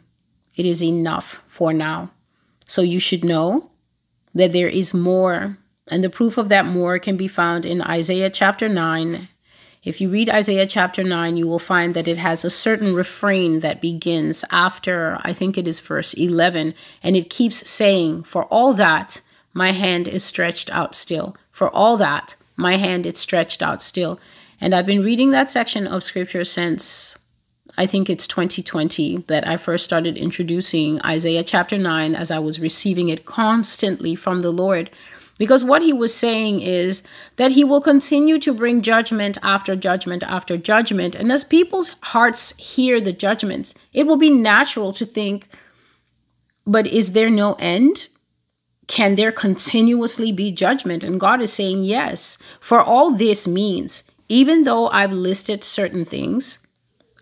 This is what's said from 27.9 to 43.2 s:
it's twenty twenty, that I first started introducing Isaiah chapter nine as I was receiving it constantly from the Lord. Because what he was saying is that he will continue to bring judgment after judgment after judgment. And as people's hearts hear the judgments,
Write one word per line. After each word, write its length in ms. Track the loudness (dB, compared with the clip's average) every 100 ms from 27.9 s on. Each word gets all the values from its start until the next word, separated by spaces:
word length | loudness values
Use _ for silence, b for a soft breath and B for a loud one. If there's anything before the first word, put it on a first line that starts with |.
| 0 -2
it's 200 | -4 -4
twenty 340 | -4 -4 -4
twenty, 640 | -6 -4 -2 -2 -4 -4 -4
that 220 | -4 -2
I 100 | -6
first 260 | -4 -4
started 320 | -2 -2 -2 -4
introducing 840 | -6 -4 -4 -2 0 0 0 -2
Isaiah 400 | -2 -2 0 -2
chapter 360 | 0 0 0 -2
nine 340 | -2 -2 -2
as 160 | -4 -4
I 80 | -4
was 220 | -4 -4
receiving 500 | -4 -2 0 0 -2
it 160 | -4 -6
constantly 880 | -2 0 2 0 -2 -2 -2 -4
from 280 | -4 -2 -2
the 100 | -2
Lord. 400 | 0 0 0 -2 B B B B B
Because 260 | 4 4
what 180 | 6 4
he 100 | 4
was 220 | 2 0
saying 480 | 2 2 0 0 -2
is 400 | 0 0 0 -4 B B B 0
that 160 | 4
he 100 | 6
will 180 | 6 4
continue 560 | 6 4 4 2 4 2
to 160 | 0
bring 300 | 0 2 2
judgment 560 | 4 2 2 -2 -2 -2
after 340 | 0 -2 0 -2
judgment 460 | -2 -2 -2 -6
after 340 | -6 -6 -4 -6
judgment. 600 | 2 2 2 -2 -4 -2
And 160 | 0
as 120 | 0
people's 520 | 2 2 4 0 -4 -8
hearts 520 | -2 2 2 2 -4 -4
hear 440 | -8 0 2 2
the 100 | 0
judgments, 640 | -2